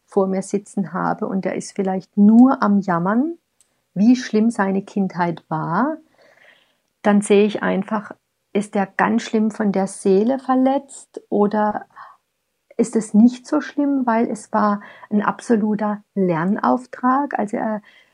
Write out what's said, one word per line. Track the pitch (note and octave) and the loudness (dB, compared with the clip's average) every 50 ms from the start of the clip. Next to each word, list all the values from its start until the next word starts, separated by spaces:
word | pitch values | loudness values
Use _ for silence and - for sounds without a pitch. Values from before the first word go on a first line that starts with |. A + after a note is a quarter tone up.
| _ | _
vor | _ - G3+ F#3+ | _ -2 0 0
mir | F#3+ F#3+ F#3+ | 0 -2 -4
sitzen | F#3+ - - G3 G#3 - - G3+ F3+ D3+ E3+ | -4 -4 -6 -6 -6 -6 -6 -6 -6 -4 -4
habe | F3+ F3 E3 E3 - G#3+ | -4 -2 -2 -2 -4 -4
und | G3 G3 F#3+ F3+ | -6 -4 -4 -4
der | F3+ - | -4 -6
ist | - - - - | -8 -10 -10 -8
vielleicht | - F#3+ F#3+ F#3 F#3+ - _ - | -6 -4 -4 -4 -6 -8 _ 2
nur | G3+ G3+ G#3 A3+ A#3 B3+ C4 C4+ C4 G#3 | 4 6 6 8 8 8 6 4 2 0
am | G#3 G3+ G3+ | 0 2 0
Jammern, | F3+ F#3+ E3+ E3+ F3 F#3+ G#3+ A#3+ C#4+ E4 E4+ - _ _ _ _ _ _ _ _ _ _ - | 0 0 -2 0 0 0 0 0 -2 -2 -6 -10 _ _ _ _ _ _ _ _ _ _ -2
wie | F3+ G#3 A#3+ B3+ | 2 4 4 4
schlimm | B3 B3 - - G#3+ A3 A#3 | 2 0 -2 0 0 2 2
seine | A3+ - G3 G3 F#3+ G3 G3 | 0 0 -2 -2 -2 -4 -4
Kindheit | - - G3+ F#3+ F#3 - F3 F3 F3 E3+ - - - | -4 -4 -4 -4 -2 -2 -4 -4 -4 -4 -6 -8 -8
war, | E3 D#3 D3+ D#3 E3 G3+ B3+ D4+ D#4+ D#4+ - _ _ _ _ _ _ _ _ - _ _ _ _ _ _ _ _ _ _ | -6 -6 -4 -2 -2 0 0 -2 -2 -6 -12 _ _ _ _ _ _ _ _ -20 _ _ _ _ _ _ _ _ _ _
dann | - G#3 G#3 G3+ | 0 2 2 2
sehe | G3+ - G#3 G3 G#3+ | 2 4 4 4 4
ich | G#3 - - | 2 0 -2
einfach, | - F#3 F#3 F#3+ F#3+ - A3 G#3 G#3 - - _ _ _ _ _ _ _ - | -4 -2 -2 -2 -4 -4 -6 -8 -8 -10 -16 _ _ _ _ _ _ _ -6
ist | G#3 G3+ - - | -6 -4 -4 -4
der | G3+ F#3+ | -4 -4
ganz | F#3+ - - F#3 G3+ A3 A#3 - | -2 0 2 2 2 2 0 -2
schlimm | - - A3 G#3+ A3 | -2 -2 0 0 0
von | - - G#3+ G3+ | -2 -2 -2 0
der | F#3 G3 G3 | 0 0 -2
Seele | F#3+ - - - G3+ F#3+ G3 G#3+ A#3+ C4+ C4 | -4 -4 -2 0 2 2 4 2 2 -2 -2
verletzt | - - C4 C4 C4 C4 C4+ C#4+ C#4 - - - - _ - - - - | -2 0 0 2 2 2 0 -2 -4 -8 -20 -20 -20 _ -20 -18 -10 -4
oder | - G#3 G#3 G#3 G#3+ G#3+ G#3+ G#3 G#3 - - _ _ - - - - _ _ _ _ _ _ _ _ _ _ _ _ | 0 0 0 0 0 0 -2 -2 -2 -6 -10 _ _ -20 -20 -20 -20 _ _ _ _ _ _ _ _ _ _ _ _
ist | - - - - | -4 -2 0 -2
es | A3+ G#3+ - - | -4 -2 2 4
nicht | G#3 A#3 B3 - - - | 6 6 6 4 0 -6
so | - D4+ D4 | -4 -4 -4
schlimm, | - - - D4 C#4+ C#4+ C#4 C4+ B3 | -4 -4 -4 -2 -2 0 0 0 0
weil | A#3+ A3+ A3+ A#3+ - | 0 0 0 0 -2
es | A3+ - - - | -4 -8 -8 -4
war | - G#3+ G#3 G#3 G#3 G#3 - - - - - - | -2 0 0 0 0 -2 -6 -12 -20 -20 -8 -4
ein | G#3+ G#3 | -2 -2
absoluter | - - G3+ - - - A#3+ G#3 G#3+ G#3+ G#3+ G#3 A3 G#3 G#3 G#3 - _ - | -2 -2 -4 -4 -2 0 0 0 0 0 -2 -2 -2 -4 -6 -6 -10 _ -4
Lernauftrag, | G3 F#3 F3 E3+ D#3 E3+ F#3+ G#3+ - - A#3+ B3+ B3 B3+ - - - - B3+ C4 C#4 C#4+ C4+ - | -2 0 0 0 0 0 0 -2 0 0 0 0 0 -4 -8 -10 -4 -2 0 0 0 -2 -4 -4
also | - G#3 G#3 A#3 | -6 -6 -4 -4
er | - - A3 G#3+ G#3 - _ - _ _ _ | -4 -4 -4 -6 -6 -10 _ -20 _ _ _